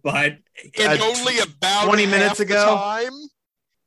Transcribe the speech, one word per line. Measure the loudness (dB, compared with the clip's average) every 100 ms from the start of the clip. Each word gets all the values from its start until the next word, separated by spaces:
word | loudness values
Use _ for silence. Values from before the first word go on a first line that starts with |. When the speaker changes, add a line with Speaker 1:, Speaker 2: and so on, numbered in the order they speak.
Speaker 1:
but | -4 -2 -2 -4 _ -20 -10 -2
Speaker 2:
And | 0 2
Speaker 3:
Uh, |
Speaker 2:
only | 0 -2 -2 -2
about | -2 -2 -2 0 2
Speaker 3:
twenty | 2 2
minutes | 2 2
Speaker 2:
half | 0
the |
Speaker 3:
ago? | 0 2 2 2
Speaker 2:
time. | -2 -6 -8 -10 -20 _ _ _ _ _